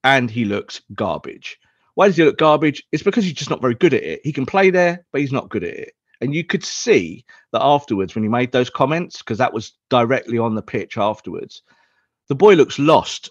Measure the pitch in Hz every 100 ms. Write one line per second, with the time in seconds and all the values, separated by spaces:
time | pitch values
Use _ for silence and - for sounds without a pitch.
0 | 131 135 123 113 107 101 - - - 101
1 | 104 76 - - - - _ _ _ -
2 | 196 165 156 - 156 151 151 - - 156
3 | 202 196 190 139 147 160 127 117 175 131
4 | 78 80 147 135 131 196 190 180 175 175
5 | _ 139 143 131 - 107 85 - - _
6 | _ - 127 151 165 175 - - 240 165
7 | 85 101 _ _ _ 117 135 143 - 101
8 | 95 113 107 120 123 127 123 - 135 160
9 | 175 - - 110 127 113 - _ - 123
10 | 117 127 - 117 113 110 101 113 - -
11 | 104 87 - 85 - - _ _ _ _
12 | _ _ - 135 214 180 131 - 143 139
13 | - - -